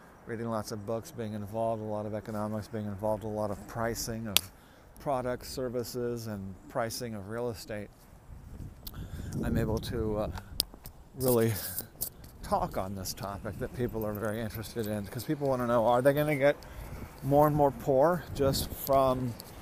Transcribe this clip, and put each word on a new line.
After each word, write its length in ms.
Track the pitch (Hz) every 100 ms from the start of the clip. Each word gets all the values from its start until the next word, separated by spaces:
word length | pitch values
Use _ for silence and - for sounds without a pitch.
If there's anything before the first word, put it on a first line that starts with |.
| - - -
reading 220 | 113 117
lots 220 | 110 101
of 140 | 110 101
books, 240 | 113 -
being 220 | 120 110
involved 480 | 107 101 110 113 113
in 60 | 107
a 40 |
lot 140 | 107 104
of 80 |
economics, 540 | 107 101 107 107 107 104
being 180 | 110 104
involved 380 | 98 107 107
in 60 | 110
a 40 |
lot 160 | 107 107
of 180 | 101 104
pricing 600 | 117 113 113 - 113 113
of 80 | 101 - - - - - -
products, 500 | 151 131 123 123 -
services, 800 | - 127 123 113 127 120 120 113
and 260 | 104 95 92 -
pricing 460 | 135 113 110 120 110
of 140 | 95
real 200 | 117 123
estate, 400 | 113 - 104 101 - - - - - - - - - - - - - - -
I'm 140 | 120 117
able 220 | 113 110
to, 380 | - 120 110 107
uh, 140 | 104 - - - - - - - - -
really 340 | 127 120 113 107 - - - - - - - -
talk 340 | - 202 175 131
on 180 | 95 98
this 180 | 92
topic 440 | - 98 101 110 85
that 160 | 127 -
people 300 | 120 110 107
are 80 |
very 260 | 104 107 110
interested 460 | 110 113 110 120 104
in, 200 | 107 98
'cause 160 | 127
people 240 | 107 147 143
wanna 180 | 127 120
know, 220 | 120 110
are 140 | 123
they 120 | 135
gonna 220 | 143 151 147
get 200 | 143 147 - - - - - -
more 240 | 135 143 151
and 80 | 147
more 160 | 143
poor 520 | 117 - 131 151 175 - -
just 340 | 135 135 -
from 640 | - - 135 131 127 127 110 - -